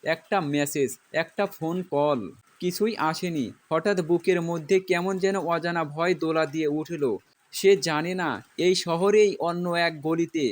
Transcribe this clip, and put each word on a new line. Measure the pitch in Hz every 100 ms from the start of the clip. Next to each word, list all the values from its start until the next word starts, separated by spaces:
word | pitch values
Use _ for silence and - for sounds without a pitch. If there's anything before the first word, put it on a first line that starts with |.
একটা | 151 165 - 196
মেসেজ, | 147 147 143 151 127 - _
একটা | 156 165 - 196
ফোন | - 160 180
কল, | 175 143 147 135 90 - _ _
কিছুই | 180 175 214 214
আসেনি। | 156 160 180 160 110 - _
হঠাৎ | 160 208 190
বুকের | 160 170 190 180
মধ্যে | 170 170 147 190
কেমন | 185 175 185 190
যেন | 196 196
অজানা | 165 170 170 170
ভয় | 156 147 175 170
দোলা | 160 160 156
দিয়ে | 156 151
উঠল। | 151 151 165 139 98 _ _ _
সে | - 190 190
জানে | 160 151 170 185
না, | 165 107 - -
এই | 180 185
শহরেই | 175 165 196 214 208 -
অন্য | 170 175 175
এক | 170 170 160
গলিতে | 151 165 165 165 127